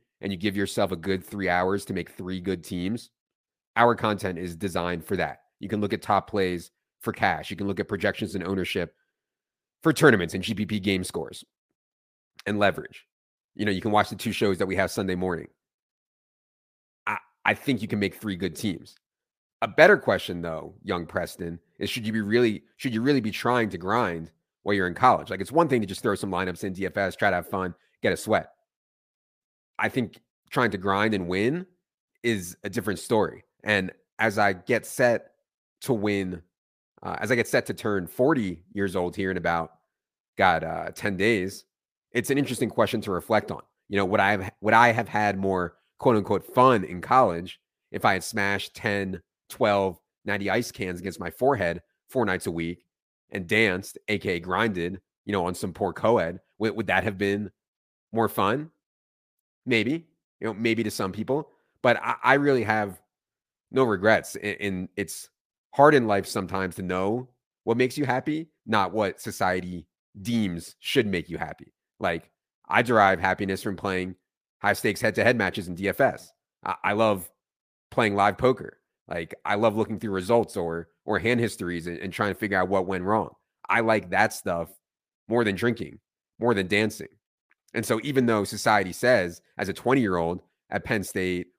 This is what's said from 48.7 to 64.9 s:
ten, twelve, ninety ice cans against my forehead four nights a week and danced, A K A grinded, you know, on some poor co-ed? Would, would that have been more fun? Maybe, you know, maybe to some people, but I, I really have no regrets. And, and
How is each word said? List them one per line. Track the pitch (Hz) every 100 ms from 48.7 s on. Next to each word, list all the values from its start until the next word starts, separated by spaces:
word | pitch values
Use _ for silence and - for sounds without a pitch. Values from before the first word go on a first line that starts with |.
ten, | - 113 101 95 90 - _ -
twelve, | - 110 101 95 87 _ _
ninety | 101 101 98
ice | 113 123
cans | - 92 87
against | 92 87
my | 87
forehead | - 131 127 87 85 - _ _
four | 131
nights | 107 92 -
a |
week | 82 82 87 _ _ _ _ _
and | 101 85
danced, | 107 110 92 - - -
A | 104
K | 104 87
A |
grinded, | 90 92 113 92 85 92 _ _
you | -
know, | 101 87
on |
some | 90 101
poor | - 98
co-ed? | - 113 117 82 92 _ -
Would, | 107 101
would | 92
that | 92
have | 101 98
been | 101 101 101 - _ _ _ _ _
more | 110 110
fun? | - 98 127 160 _ _ _ _ _ _ _ _ _ -
Maybe, | 117 107 165 165 _ _ _
you | 113
know, |
maybe | 101 113 113
to | 107
some | - 98
people, | 104 104 139 151 _ _ _
but | 127 117
I, | 117 117
I | 120
really | 139 143 131
have | 107 107 101 92 _ _ _ _ _ _ _
no | 131
regrets. | 127 98 104 101 - -
And, | 104 90
and | 101 92 92